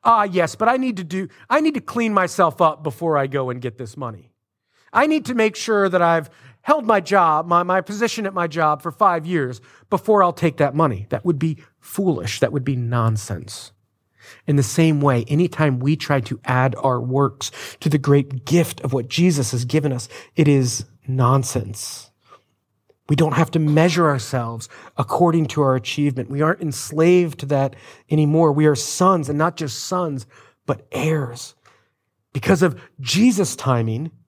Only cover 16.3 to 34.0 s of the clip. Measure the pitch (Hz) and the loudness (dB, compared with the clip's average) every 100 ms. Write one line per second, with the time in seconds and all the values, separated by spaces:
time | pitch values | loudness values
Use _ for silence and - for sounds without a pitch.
16.3 | 123 - 127 127 113 139 127 123 131 139 | -8 -2 0 0 0 -2 -2 -2 0 0
17.3 | - - - - - 160 147 139 143 143 | -2 -14 -14 -18 -6 -2 0 4 2 2
18.3 | 131 - 170 165 - 135 131 120 - 180 | -8 0 2 2 -4 -4 -4 -4 0 2
19.3 | 147 117 127 120 156 147 127 - - - | 2 -2 -4 -2 0 0 -4 -8 -18 -12
20.3 | - 147 139 123 - - _ - 131 120 | 2 4 4 2 -2 -10 _ -6 0 4
21.3 | 135 131 127 101 101 - - - _ _ | 4 0 -6 -6 -10 -14 -16 -20 _ _
22.3 | - _ _ _ _ _ _ - 147 156 | -20 _ _ _ _ _ _ -4 0 2
23.3 | 135 160 170 151 151 170 160 160 139 104 | 2 0 0 2 4 4 4 2 0 -4
24.3 | 131 117 117 - - - - 135 - 175 | -6 -6 -10 -16 -20 -20 -8 -4 2 2
25.3 | 165 151 - 139 131 - - 143 127 - | 2 0 0 0 0 -2 -2 -2 -2 -6
26.3 | 139 156 190 165 123 - 151 165 180 170 | -2 -2 0 -4 -8 -8 0 4 4 2
27.3 | 139 139 139 135 - - - _ 156 147 | -4 -4 0 0 -4 -20 -20 _ 2 2
28.3 | 156 165 143 151 143 - - 185 185 135 | 4 4 4 4 2 -2 2 2 2 0
29.3 | 147 160 170 151 - - 185 175 135 104 | -2 -2 -2 -10 -8 -6 -4 -4 -6 -12
30.3 | - _ _ - 120 _ - 156 156 127 | -20 _ _ -8 -8 _ -6 -2 -2 -4
31.3 | 120 - _ _ _ _ _ _ _ _ | -10 -18 _ _ _ _ _ _ _ _
32.3 | 135 - 185 180 113 - _ 127 185 240 | -8 0 2 2 0 -16 _ -4 2 2
33.3 | 208 180 - 131 123 113 110 | 2 -2 -2 -2 0 0 -4